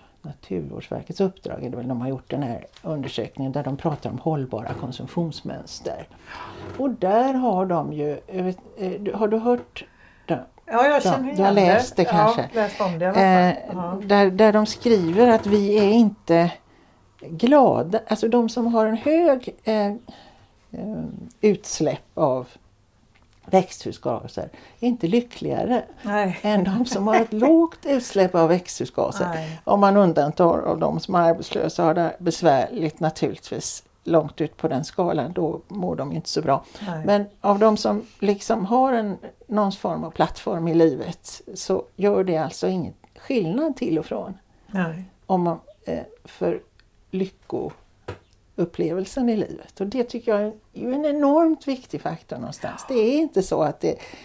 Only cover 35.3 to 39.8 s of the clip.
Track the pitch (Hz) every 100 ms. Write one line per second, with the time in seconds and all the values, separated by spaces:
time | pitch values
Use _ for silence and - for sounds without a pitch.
35.3 | 180 160 165 - 196 175 160 139 160 -
36.3 | - 151 - - - 202 160 160 202 202
37.3 | - 208 202 220 214 220 208 - _ 202
38.3 | 202 - 220 185 247 262 233 208 180 -
39.3 | - - 208 196 196